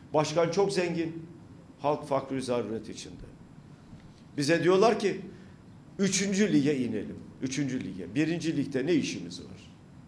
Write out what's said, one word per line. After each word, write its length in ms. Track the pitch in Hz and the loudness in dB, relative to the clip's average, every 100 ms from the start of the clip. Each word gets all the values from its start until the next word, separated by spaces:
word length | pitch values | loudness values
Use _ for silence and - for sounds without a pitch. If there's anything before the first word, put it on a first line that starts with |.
| - | -2
Başkan 360 | 151 151 160 165 | 0 2 2 2
çok 220 | 196 196 | 4 2
zengin, 540 | 180 175 165 165 165 - - - - - - | 2 0 -2 -4 -6 -12 -16 -20 -20 -20 -4
halk 280 | 143 151 - | -2 -2 0
fakr-ı 340 | 135 - 131 | -2 -2 -4
zaruret 460 | 123 120 104 110 - | -2 -2 -2 -6 -8
içinde. 420 | - 90 85 - - - - - - - - - - - - | -12 -14 -14 -16 -18 -20 -20 -20 -20 -20 -20 -20 -20 -10 -2
Bize 280 | 143 165 | 2 4
diyorlar 340 | 156 190 220 214 | 6 6 6 4
ki, 220 | 196 - - - - - - - - - | 0 -2 -8 -16 -20 -20 -20 -20 -12 0
üçüncü 540 | 196 185 196 196 208 | 2 2 2 2 4
lige 240 | 151 139 139 | 4 4 2
inelim. 400 | 120 107 - 90 - - | 0 -2 -6 -10 -14 -8
Üçüncü 380 | 131 151 139 127 | -4 -2 -2 -2
lige. 300 | 95 95 90 | -6 -8 -4
Birinci 420 | 117 156 170 160 143 | 0 0 0 -2 -2
ligde 300 | 135 131 139 | 0 0 2
ne 80 | |
işimiz 460 | 160 - 98 85 - | 2 0 -4 -8 -12
var? 300 | - - - - - - | -14 -18 -20 -20 -20 -20